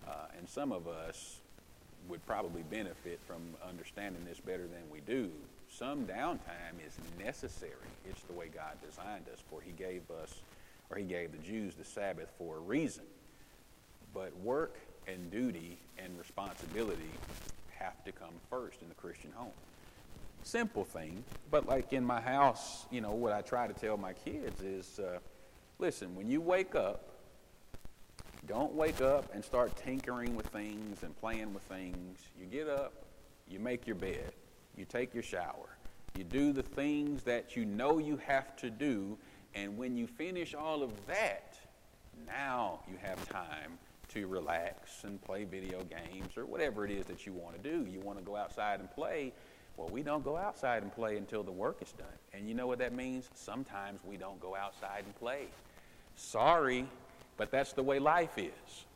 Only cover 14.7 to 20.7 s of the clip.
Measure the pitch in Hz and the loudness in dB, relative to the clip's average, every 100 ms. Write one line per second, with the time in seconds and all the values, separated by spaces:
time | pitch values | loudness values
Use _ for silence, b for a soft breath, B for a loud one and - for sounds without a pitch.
14.7 | - - - - 92 87 101 127 87 85 | -2 -14 -12 -8 -6 -2 2 2 2 -6
15.7 | 87 - - 92 87 87 - 98 85 - | -12 -14 -12 -10 -10 -8 -4 -4 -4 -4
16.7 | 107 113 87 80 76 - - - - - | 0 2 0 -4 -6 -6 -8 -6 -6 -8
17.7 | - 92 - 98 92 87 85 - 127 113 | -6 -6 -6 -10 -10 -10 -12 -4 -4 -4
18.7 | - 85 82 87 85 - 110 120 - - | -8 -14 -10 -8 -8 -10 -8 -10 -10 -16
19.7 | B B B B - - - - 233 226 | B B B B -10 -10 -10 -2 2 2